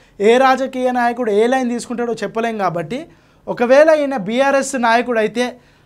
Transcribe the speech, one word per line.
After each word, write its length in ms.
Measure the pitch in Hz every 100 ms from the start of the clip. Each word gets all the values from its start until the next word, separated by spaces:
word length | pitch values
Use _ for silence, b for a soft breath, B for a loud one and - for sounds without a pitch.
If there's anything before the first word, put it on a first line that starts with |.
| B -
ఏ 160 | 208 247
రాజకీయ 540 | 262 262 262 262 254
నాయకుడు 380 | 247 240 240 233
ఏ 160 | 202 233
లైన్ 240 | 262 247
తీసుకుంటాడో 420 | 240 - 240 240
చెప్పలేం. 460 | 226 202 208 233 220
కాబట్టి 480 | 185 170 160 247 330 b b b -
ఒకవేళ 420 | 180 240 269 320
ఈయన 260 | 311 277 269
బీఆర్ఎస్ 680 | 185 240 269 277 269 269
నాయకుడు 360 | 233 233 240 226
అయితే 400 | 214 233 247 - b b